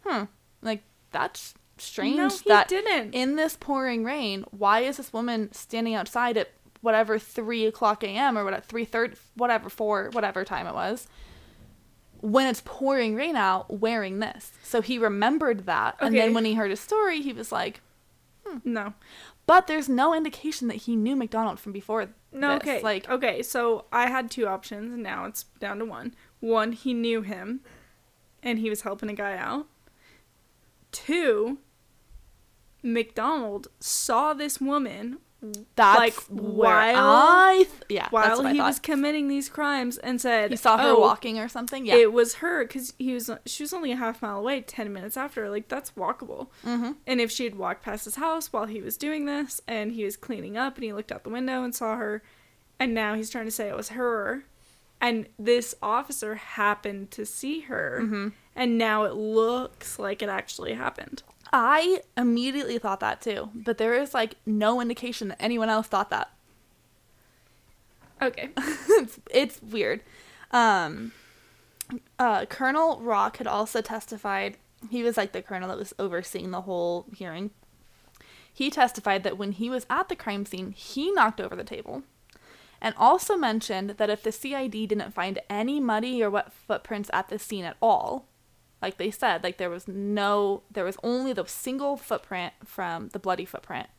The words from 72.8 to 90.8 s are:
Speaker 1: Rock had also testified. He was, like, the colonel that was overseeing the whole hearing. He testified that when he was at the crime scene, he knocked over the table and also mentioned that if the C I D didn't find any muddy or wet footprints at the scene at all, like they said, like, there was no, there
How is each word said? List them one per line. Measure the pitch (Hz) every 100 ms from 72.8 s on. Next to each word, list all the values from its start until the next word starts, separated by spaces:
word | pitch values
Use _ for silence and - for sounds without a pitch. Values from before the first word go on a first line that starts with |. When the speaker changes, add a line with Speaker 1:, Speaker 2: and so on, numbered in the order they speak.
| 330 285
Speaker 1:
Rock | 233 208 202 -
had | 254
also | 208 220 226
testified. | 220 226 - 220 208 196 196 196 _ _ 220
He | 240
was, | 233 233
like, | 196
the | 185
colonel | - 190 185
that | -
was | 202 -
overseeing | 202 170 - 185 180
the | 180
whole | 190 180 175 175 -
hearing. | - 185 165 202 _ _ _ - _ _ _ - - -
He | - 269
testified | 294 247 - 208 196
that | 190 190
when | 202
he | 190 233
was | 254 247
at | 269 381
the | 359
crime | - 202 202
scene, | 185 185
he | 196 - 262 320
knocked | 392 226 220
over | 185
the | 180
table | - - - - - _ _ - - - - _
and | 220 -
also | 233 359 - 403
mentioned | 262 220 - 190 202
that | 202 208
if | 208
the | 220
C | 214 277
I | 277 262
D | 214 214
didn't | 208 196
find | 214 185 196 -
any | 208 233 294
muddy | 254 220 247 254
or | 214
wet | 202 -
footprints | - _ 208 - 208 208
at | - 190
the | 208
scene | - 202
at | 170 -
all, | 226 196 - 262 - _ _ _ _ _
like | 196 -
they | 202
said, | - 247 170
like, | 180 185
there | 180
was | 175 196
no, | 190 202 208 202 208 202 196 _
there | -